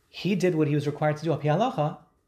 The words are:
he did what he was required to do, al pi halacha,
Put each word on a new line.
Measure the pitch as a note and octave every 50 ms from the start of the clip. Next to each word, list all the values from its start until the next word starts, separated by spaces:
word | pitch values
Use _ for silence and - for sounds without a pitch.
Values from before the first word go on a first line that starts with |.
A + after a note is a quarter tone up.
| _ _
he | - - - E3 G#3+
did | F3 F3 F#3 F3
what | D#3 D#3 C#3+
he | D3
was | D3 C3+ C#3+
required | C#3+ - D#3 D3+ D3 D3+
to | D#3
do, | E3
al | D3+ C3+
pi | C#3+ D3+
halacha, | D3 F3 A3 C4 - - D3 D#3 F3+ - - _ _ _ _